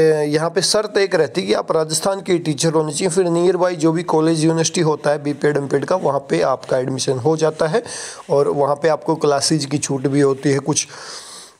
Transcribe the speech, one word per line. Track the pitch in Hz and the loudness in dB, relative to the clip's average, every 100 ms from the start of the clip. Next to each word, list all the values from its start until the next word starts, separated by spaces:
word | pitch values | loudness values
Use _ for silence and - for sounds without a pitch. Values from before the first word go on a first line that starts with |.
| 160 156 | 4 2
यहाँ | 151 151 160 | 0 0 -2
पे | 175 | -2
शर्त | 170 214 214 - | 0 0 0 0
एक | 196 185 | 0 2
रहती | 143 180 | 0 -2
है | 190 | -2
कि | |
आप | 208 - | -2 0
राजस्थान | 160 156 156 202 196 | -2 -2 -2 -2 -4
के | 190 175 | -2 -2
teacher | 156 139 165 | -2 -2 0
होने | 156 156 | 0 0
चाहिए। | 147 190 | -2 -2
फिर | 170 175 | 0 2
near | 170 180 180 | 2 2 2
by | 180 180 | 0 2
जो | 160 | 0
भी | 160 | 0
college, | 175 160 160 165 | 0 2 2 2
university | 156 165 156 - | 2 2 0 0
होता | 160 147 147 | 0 0 0
है | 147 | -2
बीपीएड, | 143 143 156 147 | -2 -2 0 0
एमपीएड | 139 143 127 | 0 0 0
का, | 185 | 0
वहाँ | 170 139 139 | 0 -2 0
पे | 165 | 0
आपका | 156 127 - 135 | 2 0 -2 -2
admission | 131 131 - 131 | 0 -2 -2 0
हो | 123 160 | 0 2
जाता | 156 156 160 | 0 0 0
है | 202 240 - - - - | -2 -4 -10 -14 -14 -2
और | 143 143 | 2 2
वहाँ | 147 139 143 | 2 0 2
पे | 165 | 0
आपको | 151 - 156 | 0 -2 -2
classes | 147 139 135 160 135 | 0 2 2 0 0
की | 147 | -4
छूट | - 135 139 | -2 -2 0
भी | 139 | 2
होती | 139 131 151 | 2 2 0
है, | 139 | 0
कुछ | 143 147 - - - - - - - _ | 0 -2 -4 -8 -16 -16 -16 -20 -20 _